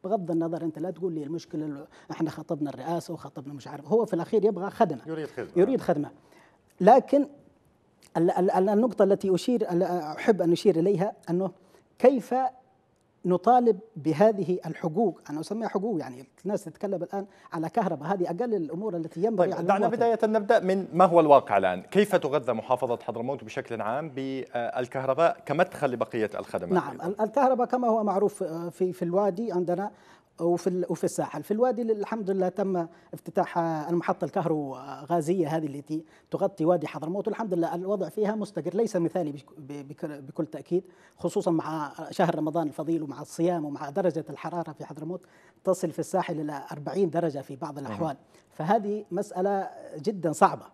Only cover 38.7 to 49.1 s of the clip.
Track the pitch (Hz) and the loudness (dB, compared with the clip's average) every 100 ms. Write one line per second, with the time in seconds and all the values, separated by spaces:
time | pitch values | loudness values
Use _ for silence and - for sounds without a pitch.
38.7 | 185 226 185 165 185 151 143 - - 135 | -2 0 0 0 -2 -4 -8 -16 -20 -16
39.7 | 143 139 147 165 143 135 - 156 143 - | -14 -14 -12 -10 -10 -12 -8 -6 -8 -2
40.7 | 175 - - - _ 175 202 180 165 151 | -2 -2 -20 -20 _ -4 -2 0 0 -2
41.7 | 156 143 - 156 - 175 156 156 160 151 | -6 -8 -10 -12 0 0 0 -2 -2 -4
42.7 | - 151 165 151 135 147 - 170 175 151 | -6 -4 -4 -4 -10 -12 -2 0 0 -4
43.7 | 143 143 143 180 156 151 143 160 170 160 | -8 -6 -2 0 -2 -8 -10 -8 -6 -8
44.7 | 143 143 151 156 180 - - - _ - | -12 -14 -10 -10 -10 -12 -20 -20 _ 0
45.7 | 180 170 - 156 185 - 151 151 143 - | 0 0 -4 -2 -2 -2 -4 -6 -8 -12
46.7 | 147 143 190 185 170 170 139 131 135 135 | -10 -6 0 0 2 -2 -4 -12 -10 -10
47.7 | 139 131 104 160 135 _ - _ - 156 | -8 -8 -4 -4 -6 _ -20 _ -6 2
48.7 | 220 202 208 208 | 2 2 -4 -4